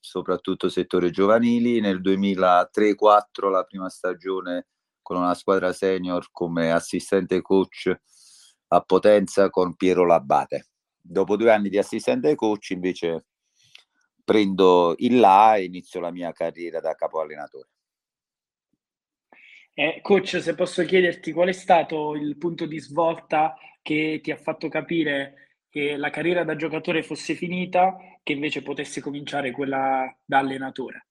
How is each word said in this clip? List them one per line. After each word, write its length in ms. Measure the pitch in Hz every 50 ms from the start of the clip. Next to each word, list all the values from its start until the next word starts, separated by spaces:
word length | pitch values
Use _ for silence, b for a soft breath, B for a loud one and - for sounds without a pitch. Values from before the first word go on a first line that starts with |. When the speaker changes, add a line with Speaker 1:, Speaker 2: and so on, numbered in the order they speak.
| _
Speaker 1:
soprattutto 640 | - - 92 85 - 92 90 _ - 92 - -
settore 440 | 92 - 92 85 - - 90 87 87
giovanili. 680 | 85 92 98 98 110 117 120 117 120 120 117 123 120 117
Nel 220 | 107 101 95 92
duemilatré 920 | 92 95 95 95 98 101 98 90 92 90 90 87 92 - _ - 107 107 101
quattro 560 | - 107 107 104 104 104 _ _ - - 98
la 140 | 95 92 92
prima 240 | _ - 98 95
stagione 800 | 92 - - - 92 92 90 90 95 95 95 90 90 90 87 87 _ _ _ _ _ _ _
con 140 | _ - 87
una 180 | 90 87 87 87
squadra 380 | - - - 98 95 90 92
senior 580 | 90 - - 95 95 92 90 90 90 87 87 -
come 420 | _ - 90 82 85 85 85 82
assistente 680 | 82 85 - - - 90 - - 101 98 92 - 95 90
coach 560 | 82 - 98 95 92 - - - - 92 90 - b b b b b b b b b b b b _
a 140 | _ 85 -
Potenza 680 | - _ 95 90 - 107 107 104 98 87 - 98 98 92
con 260 | - 92 92 90 82
Piero 300 | _ 95 92 90 85 90
Labate. 600 | 85 85 82 67 69 78 71 69 - - - - _ _ _ _ _ _ _
Dopo 380 | _ 87 85 95 95 98 104
due 140 | 101 113 117
anni 180 | 110 107 101 101
di 80 | 90
assistente 580 | 101 92 - - 110 - - 127 127 120 151 151
coach 360 | - 113 107 104 104 - -
invece 560 | 92 90 90 92 87 - - 85 82 80 _ _ _ _ _ b b b b b b b b b b b b b _ _ _
prendo 720 | - 101 110 104 98 95 92 98 92 90 87 87 85 80
il 220 | - 113 120 120 123
là 360 | 110 98 95 98 107 110 110
e 100 | 104 92
inizio 360 | 90 90 90 85 _ - 92
la 100 | 87 87
mia 220 | 85 90 87 82 80
carriera 480 | _ 85 82 78 85 87 85 80 82
da 140 | 78 80 78
capo 260 | _ 82 - - 80
allenatore. 480 | 78 76 78 73 71 - _ 67 67 _ _ _ _ _ _ _ _ _ _ _ _ _ _ _ _ _ _ _ _ _ _ _ _ _ _ _ _ _ _ _ _ _ b b b b b b b b _
Speaker 2:
Eh, 280 | - 143 156 165 -
coach, 400 | _ - 202 190 190 - - 175
se 120 | 143 165 165
posso 300 | - 180 175 - - 175
chiederti, 480 | 156 180 185 180 175 170 - - 165
qual 160 | 151 165 175
è 60 | 180 180
stato 600 | - - - 185 165 160 165 160 156 151 151 151
il 240 | 151 147 147 143
punto 280 | 147 170 175 170 - 170
di 140 | 156 156 160
svolta 760 | 135 - 143 160 165 165 165 165 - _ - 156 156 160 160 B B B B B
che 380 | _ - 156 151 156 156 156 151
ti 100 | _ -
ha 60 | 147
fatto 300 | - - - 208 - -
capire 680 | 151 - 160 147 - 170 170 156 151 143 139 139 139 b b b b b b _ _
che 280 | _ 147 143 143 147
la 140 | 139 147 147
carriera 320 | - 151 151 170 180 175 165
da 120 | 156 156
giocatore 460 | 143 156 160 151 160 156 - 170 160
fosse 320 | 147 - 156 139 - - 156
finita, 640 | - 180 175 180 180 185 180 - 180 185 190 185 B B B B B _
che 80 | -
invece 300 | 147 139 147 151 139 143
potessi 400 | 127 135 143 139 143 139 - 143
cominciare 500 | 127 147 139 143 147 135 - 143 139 127
quella 680 | 120 139 139 135 139 135 135 135 135 131 131 131 - _ _
da 140 | - 139
allenatore? 720 | 135 139 131 135 131 135 131 - - 127 113 - - _ _